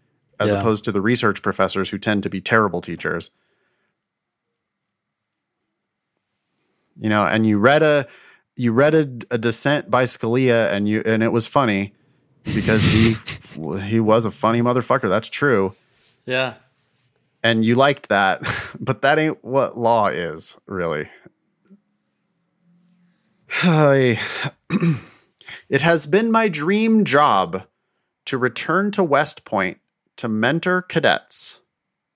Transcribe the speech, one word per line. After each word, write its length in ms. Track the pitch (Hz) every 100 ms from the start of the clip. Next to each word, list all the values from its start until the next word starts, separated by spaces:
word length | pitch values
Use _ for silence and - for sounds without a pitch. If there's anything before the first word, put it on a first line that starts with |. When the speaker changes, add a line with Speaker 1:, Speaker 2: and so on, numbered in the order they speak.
| _ _ _ -
Speaker 1:
as 100 | 107
Speaker 2:
Yeah. 80 | 101
Speaker 1:
opposed 240 | 110 104
to 80 | -
the 80 | 98
research 400 | 104 123 107 98
professors 480 | 104 - 95 98 92
who 80 | 98
tend 240 | 113 101
to 80 | 92
be 100 | 95
terrible 400 | - 113 104 87
teachers. 500 | 87 85 87 85 - _ _ _ _ _ _ _ _ _ _ _ _ _ _ _ _ _ _ _ _ _ _ _ _ _ _ _ _ _ _ _ _ _ _ _ _ -
You 80 | 107
know, 160 | 107
and 220 | 87 110 110
you 120 | 104
read 240 | 117 151
a, 240 | 156 147 - - - _ _ -
you 160 | 120
read 220 | 113 147
a, 140 | 160 143 120 -
a 80 | 120
dissent 520 | 117 - 139 147 -
by 140 | 123
Scalia, 680 | 127 - 113 123 131 117 107
and 180 | 101 104
you, 140 | 107
and 180 | - 110
it 100 | 113
was 140 | 117 113
funny 480 | 147 123 98 101 _ _ _ _ _ -
because 280 | 110 95 110
he, 320 | 101 110 113 110 - - -
Speaker 2:
<laughs> 320 | 73 78 95 101
Speaker 1:
he 140 | 113
was 240 | 110 113
a 60 | 110
funny 300 | - 110 117
motherfucker. 480 | 120 123 117 131 104
That's 200 | 101 -
true. 460 | - 147 107 95 - _ _ _ _ -
Speaker 2:
Yeah. 280 | 127 131 107 _ _ _ _ _ _ _ _
Speaker 1:
And 220 | 117 113
you 100 | 110
liked 340 | 120 139 139 -
that, 320 | 101 95 87 - - -
<laughs> 60 | -
but 220 | - -
that 160 | 139 156
ain't 240 | 156 -
what 320 | 113 135 113 110
law 300 | 113 117 101
is, 500 | 71 85 80 - - -
really. 420 | 98 82 76 73
<sighs> 40 | - - _ _ _ _ 196 _ _ _ _ _ _ _ _ _ _ _ _ _ _ _ _ -
Hi. 680 | - 180 156 147 139 127 110 - - 139 - -
<clears throat> 280 | 185 170 131 - - _ _ - - -
It 120 | 135
has 260 | 160 170 147
been 240 | 190 233
my 200 | 226 220
dream 560 | 151 160 208 226 220 160
job 560 | 139 147 101 87 92 - _ _ _ _ _ -
to 100 | 131
return 540 | 123 - - 175 202
to 120 | 202
West 440 | 175 139 147 - -
Point 320 | 104 92 - _ _ _ -
to 120 | 117
mentor 540 | 107 117 160 185 180
cadets 800 | - 165 131 71 - - - - _ _ _ _ _